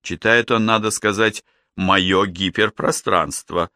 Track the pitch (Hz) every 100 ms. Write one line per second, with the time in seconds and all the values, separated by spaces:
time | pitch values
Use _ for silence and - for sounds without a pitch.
0 | - 82 110 117 117 113 110 110 110 -
1 | 107 101 110 107 _ _ _ - 95 98
2 | 92 95 101 85 95 95 107 - - -
3 | - 92 76 - - 87 85